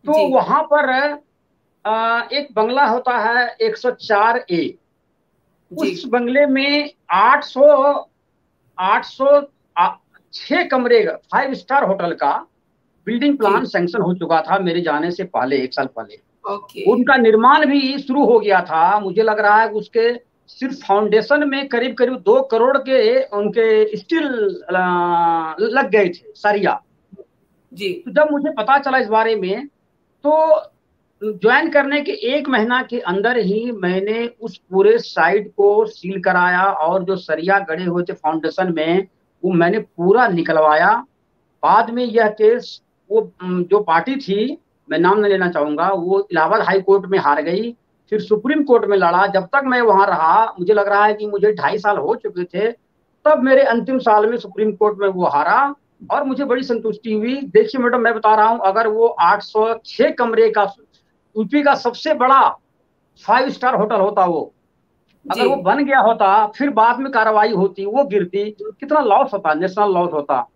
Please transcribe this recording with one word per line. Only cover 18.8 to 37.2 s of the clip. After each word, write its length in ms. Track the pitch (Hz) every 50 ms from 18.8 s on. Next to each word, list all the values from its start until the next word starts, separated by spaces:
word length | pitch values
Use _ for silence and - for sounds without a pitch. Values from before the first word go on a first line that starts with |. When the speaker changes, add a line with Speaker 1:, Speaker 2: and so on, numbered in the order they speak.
| 165 180 202 208
Speaker 1:
मुझे 240 | 202 196 175 208 226
लग 160 | 220 214 208
रहा 220 | 208 202 208 214
है 80 | 226 214
कि 60 | 208
उसके 460 | 214 214 - _ 233 226 233 240 240 _ _ _ _ _
सिर्फ 260 | _ - - 262 262 269
foundation 760 | - - - 196 208 214 208 202 220 214 - 285 302 294 285
में 180 | 269 277 285
करीब 260 | 269 240 233 247 262 -
करीब 220 | - 247 240 254
दो 260 | - 175 196 233 262
करोड़ 360 | 262 - - 226 233 262 269
के 460 | 269 262 262 262 262 220 220 247 262 262
उनके 720 | - 208 208 208 208 180 233 226 220 220 214 214 214 214
steel, 320 | 196 - - 330 330 302 277 254 226 208 196 180 - - -
अ, 60 | 185 185 185 180 175 175 175 175 175 170 170 170 165 165 160 160 156 160
लग 300 | 214 233 226 269 262 185
गए 160 | 196 214 202
थे, 280 | 175 175 - _ - -
सरिया। 460 | - - 208 208 208 190 151 113 - _ _ _ _ _ _ - - - _ _ _ _ _ _ _ _ _ -
Speaker 2:
जी। 300 | 175 202 190 180 - -
Speaker 1:
तो 60 | 254
जब 160 | 180 294 302 302
मुझे 180 | 294 285 285 302
पता 300 | - 226 208 - 269 285
चला 180 | 277 247 262
इस 100 | 262 240
बारे 280 | 208 220 220 220 226 226
में, 320 | 208 190 180 196 233 294 285 _ _ _ _ _ _ _ _ _ _ -
तो 340 | 294 302 320 320 320 311 302 - - _ _ _ _ _ _ _ _ _ _ 202
ज्वाइन 460 | 214 208 180 196 220 247 285 320 -
करने 320 | - 285 269 269 285 294
के 100 | 285 392
एक 380 | - - - 240 269 302 277 285
महीना 320 | 254 214 214 240 247 254
के 180 | 247 - 240 240
अंदर 380 | - 175 180 196 202 233 254
ही 340 | 240 196 180 202 220 233 247
मैंने 560 | 233 202 180 180 185 190 196 208 220 233 233 240 - _
उस 160 | 220 226 180
पूरे 400 | - _ _ 185 190 196 208 226
site 540 | 233 - - - 185 160 170 196 214 202 - _
को 280 | - 202 202 208 214 214
seal 360 | 214 - - - 180 190 190
कराया 420 | 180 196 180 180 175 180 180 180 190
और 400 | 196 - - 156 165 180 190 180
जो 120 | 180 190
सरिया 440 | 180